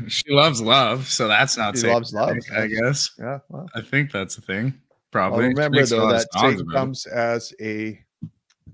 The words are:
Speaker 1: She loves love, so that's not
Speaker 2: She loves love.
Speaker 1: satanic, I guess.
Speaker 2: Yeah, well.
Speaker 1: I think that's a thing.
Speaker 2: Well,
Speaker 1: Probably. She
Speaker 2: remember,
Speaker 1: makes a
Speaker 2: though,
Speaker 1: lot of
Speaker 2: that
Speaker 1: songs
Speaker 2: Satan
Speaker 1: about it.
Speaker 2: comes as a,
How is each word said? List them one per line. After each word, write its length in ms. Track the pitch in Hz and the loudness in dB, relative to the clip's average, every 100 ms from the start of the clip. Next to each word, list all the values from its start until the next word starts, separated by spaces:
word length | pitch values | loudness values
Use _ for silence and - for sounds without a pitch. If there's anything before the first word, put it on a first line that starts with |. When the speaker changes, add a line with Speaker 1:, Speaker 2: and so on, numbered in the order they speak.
| 113 | -8
Speaker 1:
She 220 | - - | -6 0
loves 300 | 143 156 123 | 4 4 2
love, 460 | 110 131 120 123 135 | 2 4 4 0 -2
so 200 | - 117 | -2 2
that's 280 | 107 135 - | 4 2 0
not 220 | 107 123 | -2 0
Speaker 2:
She 80 | 117 | 2
loves 260 | 117 113 | 0 0
love. 180 | 104 127 160 | -2 -2 -2
Speaker 1:
satanic, 100 | - | -4
I 140 | 104 110 | -2 -2
guess. 440 | 110 120 143 - - | 0 0 0 -4 -8
Speaker 2:
Yeah, 200 | 117 139 - | -10 -10 -12
well. 200 | 139 175 | -16 -14
Speaker 1:
I 60 | 113 | -14
think 300 | 107 135 143 | -4 -2 -2
that's 240 | 101 95 - | -4 -6 -10
a 20 | |
thing. 220 | - 95 | -8 -4
Speaker 2:
Well, 680 | 123 135 _ _ _ 110 95 | -4 -6 _ _ _ 0 0
Speaker 1:
Probably. 140 | 117 | 2
She 40 | 123 | 2
Speaker 2:
remember, 260 | 127 151 147 | 2 2 4
Speaker 1:
makes 140 | 131 | 4
a 40 | 113 | 4
Speaker 2:
though, 60 | |
Speaker 1:
lot 100 | 110 113 | 4 2
of 40 | |
Speaker 2:
that 120 | 113 | 0
Speaker 1:
songs 200 | - 131 | 2 2
Speaker 2:
Satan 80 | 110 | 2
Speaker 1:
about 100 | 82 | -2
it. 40 | 131 | -2
Speaker 2:
comes 280 | 131 131 - | -2 -4 -8
as 480 | 120 117 117 - - | -2 -2 -2 -6 -10
a, 400 | 107 107 110 107 _ _ - _ _ _ - | -8 -6 -8 -10 _ _ -18 _ _ _ -20